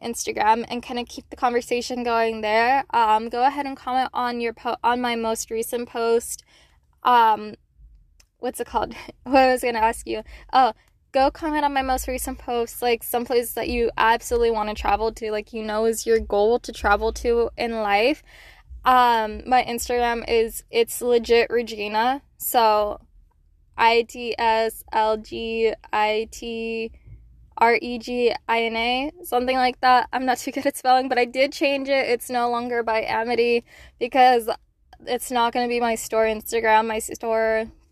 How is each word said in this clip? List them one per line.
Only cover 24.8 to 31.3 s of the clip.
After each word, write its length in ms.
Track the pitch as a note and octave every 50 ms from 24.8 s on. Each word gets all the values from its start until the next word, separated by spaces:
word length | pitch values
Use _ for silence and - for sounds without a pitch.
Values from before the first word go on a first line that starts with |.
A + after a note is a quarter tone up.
| - -
L 240 | - A3 A3 A3 A3
G 560 | A3 G#3+ - A#3 A3+ A3+ A3+ A3+ A3+ A3+ A3 - - - -
I 360 | - G#3+ G#3+ G#3+ G#3+ A3 A3+ -
T 600 | - - A#3+ A#3 A3+ A3+ A3+ A3+ A3+ A3+ A3 A3+ - - - - - - - - - - - - -
R 200 | - A3+ A#3 A#3 -
E 180 | - A#3+ B3 A3+
G 340 | A3+ B3 B3 B3 A#3+ A3+ - - _ -
I 140 | A#3 A#3
N 140 | A3+ A3+ A3+
A, 360 | A3+ A3+ A#3+ B3 B3+ C#4 D#4 - - -
something 320 | - B3 B3 B3 B3+ C4
like 240 | B3+ B3+ B3+ B3 -
that. 280 | C4 B3+ B3+ B3 - -
I'm 120 | - B3+ C4
not 140 | B3+ B3 -
too 140 | - C#4
<laughs> 0 |
good 140 | - C#4 C4+
at 100 | C#4 -
spelling, 320 | - - B3+ B3+ C4 C4 C4
but 100 | B3+ B3
I 60 | A#3+
did 280 | A#3+